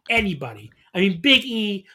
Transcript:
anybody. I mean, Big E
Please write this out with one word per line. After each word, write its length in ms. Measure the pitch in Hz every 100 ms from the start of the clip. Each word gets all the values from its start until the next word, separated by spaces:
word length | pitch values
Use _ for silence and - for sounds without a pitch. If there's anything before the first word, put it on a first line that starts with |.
| -
anybody. 600 | 233 202 147 127 107 110 _ _
I 80 | 180
mean, 200 | 196 165
Big 240 | 285 262
E 420 | 262 226 208 196 -